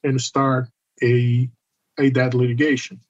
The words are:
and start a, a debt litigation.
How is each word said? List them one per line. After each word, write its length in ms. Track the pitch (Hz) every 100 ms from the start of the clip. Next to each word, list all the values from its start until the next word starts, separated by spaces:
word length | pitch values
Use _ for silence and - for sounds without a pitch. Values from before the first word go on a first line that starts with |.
and 160 | 143 131
start 480 | - - 135 131 123 _ _ _
a, 480 | 123 123 123 120 127 _ _ _ _ -
a 100 | 139
debt 240 | 127 127
litigation. 640 | 123 123 120 151 131 - 95 _